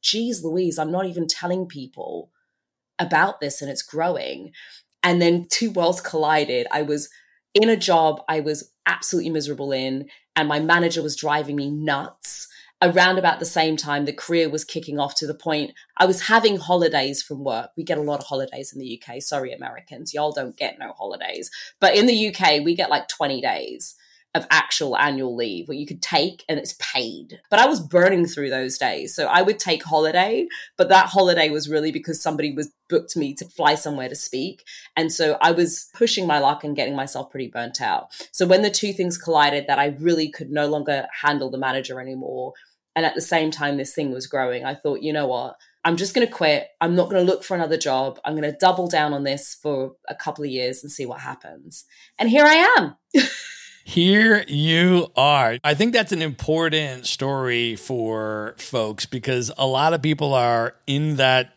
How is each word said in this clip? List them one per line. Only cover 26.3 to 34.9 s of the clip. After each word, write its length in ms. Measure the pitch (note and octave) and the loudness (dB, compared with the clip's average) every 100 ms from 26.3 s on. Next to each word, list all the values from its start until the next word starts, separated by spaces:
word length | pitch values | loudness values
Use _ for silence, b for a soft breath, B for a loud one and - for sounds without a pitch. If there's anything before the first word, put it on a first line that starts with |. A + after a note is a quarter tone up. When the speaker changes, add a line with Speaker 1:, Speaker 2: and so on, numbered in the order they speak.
| F3+ - | -4 -6
Speaker 1:
and 100 | D3+ | -6
it's 180 | - - | -6 -10
paid. 600 | - C3 A#2 F2+ - - _ | -6 -6 -6 -10 -16 -20 _
But 80 | A3 | 4
I 80 | C4 | 4
was 140 | D4 | 4
burning 460 | D#3 F3 F3+ F#3+ E3+ | 0 4 4 4 0
through 240 | E3+ C#3 | -2 -4
those 280 | C3 B2+ C3 | -4 -4 -2
days. 360 | C3 D#2+ C#2 | -2 -2 -6
So 120 | - D3+ | -4 2
I 160 | F3 | 4
would 160 | F#3+ G#3 | 4 0
take 240 | - D#3+ | 0 -2
holiday, 640 | E3 D#3 D#3 E3+ G3 A3+ F4 B B _ | 0 2 2 2 2 0 -2 B B _
but 120 | F3+ | 6
that 160 | F#3 F3 | 8 6
holiday 420 | F#3 F#3 E3+ D#3 | 4 4 6 2
was 180 | D3+ D3 | 0 -2
really 220 | D3+ D#3 | -2 0
because 320 | D#3 - D#3 | -4 -6 -2
somebody 300 | - D#3 D3+ | -2 -2 -4
was 180 | C#3 D#3 _ _ | -4 -8 _ _
booked 280 | E3 - - | -2 0 -4
me 180 | C#3+ | -4
to 100 | C#3+ - | -6 -12
fly 280 | - D3 | 0 2
somewhere 340 | D3+ D#3 C#3+ B2+ | 2 -2 -4 -6
to 60 | |
speak. 500 | C#3 - B2+ D#3+ F#3+ - B B | -4 -4 -4 -8 -10 -20 B B